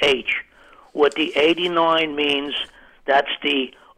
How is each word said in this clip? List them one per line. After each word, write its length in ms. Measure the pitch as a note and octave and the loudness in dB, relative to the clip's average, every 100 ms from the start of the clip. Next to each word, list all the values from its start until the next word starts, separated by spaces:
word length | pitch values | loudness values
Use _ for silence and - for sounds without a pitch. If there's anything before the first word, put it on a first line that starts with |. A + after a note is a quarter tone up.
H. 360 | C#3+ B2+ - - - _ - - - | 0 0 -2 -6 -8 _ -20 -20 -14
What 220 | - D3 D#3 | 2 2 2
the 200 | D3+ C#3+ | -2 2
eighty-nine 800 | D#3 E3+ F3+ E3+ E3 D#3+ D#3 C#3+ | 2 2 0 0 2 2 0 -2
means, 400 | D3 C#3+ C#3+ - - - - _ - | -2 -2 -4 -8 -10 -16 -20 _ 0
that's 240 | C#3 C#3 - | 0 0 -6
the, 260 | D3 C#3 B2+ - _ | -4 -2 -4 -10 _